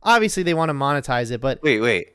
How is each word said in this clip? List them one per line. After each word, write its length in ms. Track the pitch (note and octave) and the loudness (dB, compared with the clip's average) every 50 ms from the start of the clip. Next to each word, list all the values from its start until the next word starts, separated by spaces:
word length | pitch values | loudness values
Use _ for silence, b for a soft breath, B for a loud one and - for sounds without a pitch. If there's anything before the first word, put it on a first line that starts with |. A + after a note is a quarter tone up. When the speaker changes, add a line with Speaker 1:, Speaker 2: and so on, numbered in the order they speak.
| - | 0
Speaker 1:
obviously 400 | G#3+ A#3 A#3 G#3+ G#3+ - F#3+ F#3 | 2 2 4 2 0 0 -2 -2
they 100 | E3+ E3+ | 0 0
wanna 220 | D#3+ D#3+ D#3+ D3 | 0 0 -2 -2
monetize 560 | C#3 C#3 C#3 D3 C#3+ C3 - B2+ B2 B2 A2+ | -2 -2 -2 -2 -2 -2 -2 -2 -2 -2 -4
it, 100 | B2 A2+ | -6 -4
but 220 | B2+ C3+ B2+ - - | -2 -4 -4 0 0
Speaker 2:
Wait, 160 | D3+ B2+ G#2+ | 0 2 2
wait. 300 | A2 A#2+ A2 F2+ - - | 2 2 0 0 -2 -6